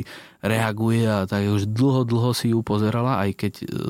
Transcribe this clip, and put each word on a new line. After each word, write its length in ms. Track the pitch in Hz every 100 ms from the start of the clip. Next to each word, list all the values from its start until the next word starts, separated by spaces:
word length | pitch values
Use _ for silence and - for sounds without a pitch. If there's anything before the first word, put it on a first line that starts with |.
| - - - -
reaguje 640 | 101 110 110 107 110 117
a 220 | 113 104 95
tak 160 | 101
už 220 | 101 104 101
dlho, 360 | 110 139 131
dlho 260 | 117 117 123
si 220 | 117 120
ju 80 | 113
pozerala, 560 | 113 104 107 117 123 113
aj 100 | 98 -
keď, 180 | 104 -
e, 100 | - -